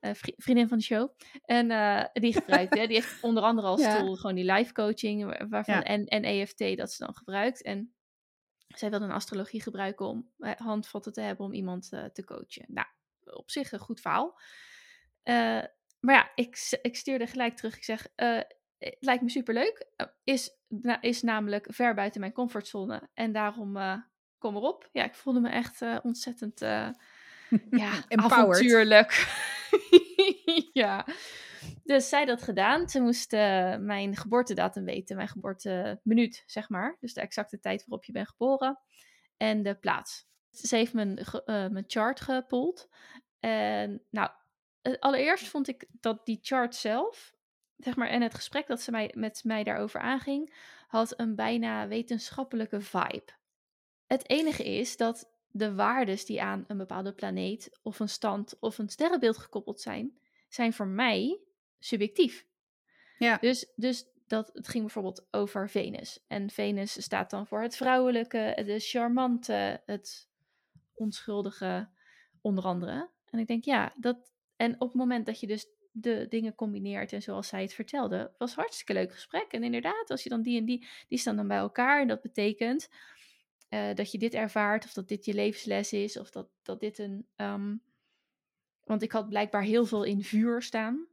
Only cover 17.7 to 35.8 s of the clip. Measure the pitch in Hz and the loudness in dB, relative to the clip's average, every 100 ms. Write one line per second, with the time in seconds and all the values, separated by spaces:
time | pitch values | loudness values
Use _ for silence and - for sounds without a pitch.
17.7 | - - 220 - - 240 233 - - _ | -8 -6 -6 -8 -2 0 0 -4 -12 _
18.7 | _ - - 262 254 240 269 240 233 359 | _ -12 -4 0 2 2 -2 0 2 0
19.7 | 539 - _ - _ - 262 - _ _ | -2 -14 _ -10 _ 0 0 0 _ _
20.7 | 208 240 226 240 240 233 214 208 202 208 | -6 -2 0 0 0 0 0 0 -4 -6
21.7 | 220 240 208 202 214 190 240 247 226 208 | 0 2 2 -2 -2 -6 -2 -2 -2 -6
22.7 | 208 196 - - - 226 214 208 226 202 | -8 -6 -8 -10 -4 -2 0 -2 -4 -8
23.7 | 196 190 196 240 _ _ _ 233 202 254 | -4 -4 -4 -8 _ _ _ -4 0 -2
24.7 | 370 - 277 - - 277 247 240 - 240 | -4 -6 -2 -2 -2 0 2 4 0 -2
25.7 | - 233 233 247 233 - 240 214 - 220 | -6 -4 -2 -2 -4 -6 -8 -10 -6 -2
26.7 | 214 220 247 - - - - - 214 - | -2 -4 -8 -18 -20 -20 -20 2 2 4
27.7 | 247 208 196 - 226 220 254 214 180 247 | 2 2 -4 0 2 6 8 8 8 8
28.7 | 226 220 214 220 - - - - - - | 8 12 10 10 4 2 -2 -6 -8 2
29.7 | 415 - 359 - - 392 - - 330 - | 2 12 12 12 4 4 4 2 0 2
30.7 | 269 208 196 - 339 - - - - - | 2 2 2 -6 -10 -12 -16 -16 -16 -16
31.7 | - - 277 262 285 294 240 - 190 196 | -14 4 4 6 2 4 0 0 2 4
32.7 | 294 349 269 240 240 - 214 208 190 180 | 4 2 2 2 2 0 2 4 4 2
33.7 | 196 202 202 202 196 208 240 247 190 190 | 0 -4 -2 -2 -4 2 2 2 0 0
34.7 | 196 185 196 190 196 196 - 196 190 208 | -2 -6 -6 -6 -6 -6 -6 -8 -8 -4
35.7 | 185 | -2